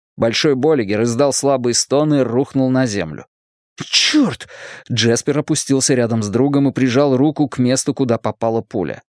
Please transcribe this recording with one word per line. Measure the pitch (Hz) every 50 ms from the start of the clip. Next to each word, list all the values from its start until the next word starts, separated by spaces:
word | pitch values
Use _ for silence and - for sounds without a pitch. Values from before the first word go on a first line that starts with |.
| _ _ _
Большой | - 127 117 113 - - 156 143
Боллигер | 127 123 156 160 143 113 92 104 107 117
издал | 120 117 117 143 143 131
слабый | - - 139 139 131 120 120 117
стон | - - - 131 139 151 156 151
и | 143
рухнул | 131 107 113 123 139 - - 135 131 131
на | 131 131 131
землю. | 123 104 101 87 78 76 - - _ _ _ _ _ _ _ _ _ _ -
Чёрт! | - - - - - - - 311 285 196 123 - - - - - - - - - - -
Джеспер | - 107 107 117 113 120 - - 143 147
опустился | 147 - 160 143 - - 139 135 131 - 143
рядом | 120 120 110 117 113 107
с | 104
другом | 95 113 131 143 143 139 139 139
и |
прижал | - - 127 131 113 131 147 143 131
руку | 123 135 156 147 - 151 139
к | - -
месту, | 127 123 127 131 - - 139
куда | - 139 123 120 113
попала | - 110 104 - - 113 113 113
пуля. | 110 _ - 113 90 71 57 - - _